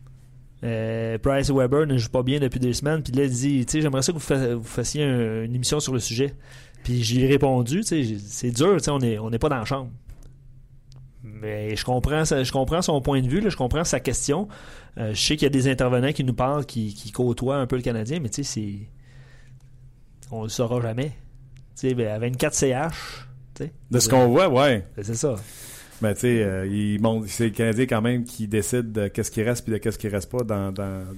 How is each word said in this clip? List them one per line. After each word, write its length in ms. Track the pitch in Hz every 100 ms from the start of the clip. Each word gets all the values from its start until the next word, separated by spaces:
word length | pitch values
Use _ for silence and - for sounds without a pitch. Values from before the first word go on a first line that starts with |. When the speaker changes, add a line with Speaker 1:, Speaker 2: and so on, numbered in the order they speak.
| - - - - - -
Speaker 1:
Euh, 540 | 117 113 113 113 113 113
Bryce 280 | 139 139 135
Weber 360 | 135 123 143 156
ne 120 | 131
joue 100 | 113
pas 140 | 127
bien 160 | 123 143
depuis 200 | 131 127
deux 120 | 127
semaines, 300 | 113 143 156
puis 100 | 127
là, 120 | 127
il 60 | 139
dit, 360 | 120 143 135 117
tu 60 |
sais, « 80 | 156
J'aimerais 180 | 151 135
ça 120 | 131
que 60 | 160
vous 40 |
fa-, 300 | - 139 123
vous 80 | 120
fassiez 400 | 113 - 117 143
un, 380 | 143 127 113 110
une 120 | 113
émission 240 | 123 123 147
sur 120 | 139
le 60 | 127
sujet. » 360 | - 117 139 - - - - -
Puis 180 | - 123
j'y 200 | 113 127
ai 40 | 131
répondu, 540 | 139 139 127 120 165
tu 60 | 220
sais, 160 | 165
j'ai, 160 | 117 107
c'est 320 | 104 - 123
dur, 260 | 120 170 180
tu 60 |
sais, 60 | 135
on 100 | 143
est, 180 | 120 107
on 100 | 110
n'est 100 | 113
pas 120 | 156
dans 80 | 131
la 60 | 107
chambre. 240 | 139 123 - - - - - - - - - - - - -
Mais 540 | 113 107 107 107 107 107
je 80 |
comprends 400 | - 127 131 151
sa, 200 | 156 143
je 80 | 127
comprends 280 | 139 135 165
son 180 | 180 147
point 180 | 135 135
de 80 | 131
vue, 120 | 170
là, 100 | 214
je 60 | -
comprends 280 | 127 147
sa 160 | 170 131
question. 480 | - 120 - 151 208 - - - - -
Euh, 140 | 110
je 80 | 107
sais 160 | - 151
qu'il 80 |
y 20 | 143
a 40 |
des 180 | 135 135
intervenants 440 | 127 127 123 131
qui 120 | 151
nous 80 | 131
parlent, 320 | 117 131 147
qui, 300 | 135 117 107
qui 180 | 101 110
côtoient 440 | - 123 117 123 143
un 100 | 123
peu 100 | 127
le 60 |
Canadien, 380 | 123 117 110 170
mais 80 | 127
tu 120 | -
sais, 120 | 139
c'est, 200 | 113 104 101 107 - - - - - - - - - - - - - -
on 140 | 113
le 40 | 110
saura 320 | - 117 123
jamais. 320 | 117 113 147 - - - - - - -
Tu 100 | 131
sais, 60 |
ben, 140 | 123 110
à 100 | 107
vingt-quatre 360 | 120 127 151
C 160 | - 139
H, 220 | 127 160 - - - - - - -
tu 80 |
sais, 80 | 143 - -
Speaker 2:
De 80 | 123
ce 60 |
Speaker 1:
c'est 60 | 117
Speaker 2:
qu'on 180 | 131 123
voit, 200 | 135 185
ouais. 380 | 127 143 110 90 -
Speaker 1:
Ben, 60 |
c'est 100 | 101
ça. 220 | 117 147 101 107 - - - - -
Speaker 2:
Mais 120 | 110
tu 60 | 101
sais, 220 | 123 117
euh, 240 | 101 95 95
il 340 | 104 104 104
montre, 260 | 113 113 104
c'est 160 | -
le 60 | 117
Canadien 360 | 98 113 110 127
quand 160 | 113
même 220 | 117 123
qui 220 | 120 - 107
décide 460 | 107 101 123 113
de 160 | 107 101
qu'est-ce 220 | - 104
qui 120 | 113
reste 220 | 110 -
puis 80 | -
de 60 | 104
qu'est-ce 200 | 113 -
qui 100 | 107
reste 220 | 101 -
pas 120 | 123
dans, 260 | 110 104 98
dans, 340 | 98 98 95 92